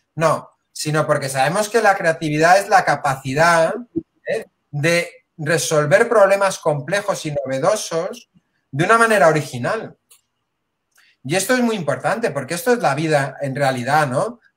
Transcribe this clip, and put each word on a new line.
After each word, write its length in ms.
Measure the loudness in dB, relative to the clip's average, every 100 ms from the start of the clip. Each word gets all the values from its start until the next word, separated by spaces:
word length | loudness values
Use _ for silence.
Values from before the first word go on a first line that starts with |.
| _
no, 380 | -2 0 0 -6 _ _
sino 360 | -12 -4 -2 0
porque 220 | -2 -2
sabemos 380 | -2 0 0 0
que 140 | 2
la 140 | 2 2
creatividad 640 | 0 -2 -2 2 6 6
es 100 | 6
la 160 | 2 4
capacidad, 880 | 0 -2 -4 -4 0 4 4 2 -2 -8 -10 -10 _ -8
¿eh? 180 | -6 -8 _ _
de 460 | -2 0 0 -2 -10 _ -10
resolver 680 | -2 -2 0 0 2 2 4
problemas 500 | 4 4 4 0 -2
complejos 680 | -2 -4 -2 -4 -2 -6 -6
y 60 |
novedosos 1000 | -8 -6 -2 -2 -2 -2 -6 -6 -10 _ _ _ _ _
de 120 | -2
una 140 | 2 4
manera 320 | 4 4 4
original. 680 | 2 -2 -6 -6 -6 -8 -18 _ _ _ _ _ _ _ _ _ _ _ _
Y 140 | -6 -4
esto 160 | 0
es 80 | 0
muy 160 | 0 -2
importante, 540 | -4 -4 -2 -2 -4
porque 240 | -6 -6 -6
esto 180 | 0
es 60 | 0
la 140 | 0
vida 440 | -2 0 0 -2 -6
en 160 | -8 -2
realidad, 500 | -2 -2 0 0 2
¿no? 360 | -2 -4 -8 _